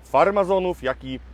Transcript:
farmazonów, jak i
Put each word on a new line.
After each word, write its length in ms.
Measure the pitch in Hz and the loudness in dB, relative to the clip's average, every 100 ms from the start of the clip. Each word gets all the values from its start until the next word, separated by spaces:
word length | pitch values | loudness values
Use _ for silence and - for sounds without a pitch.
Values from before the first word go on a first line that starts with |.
farmazonów, 800 | - 135 180 202 185 190 180 170 | 0 2 4 2 0 0 -2 -4
jak 200 | 127 135 | -6 -6
i 160 | 131 127 - | -8 -12 -14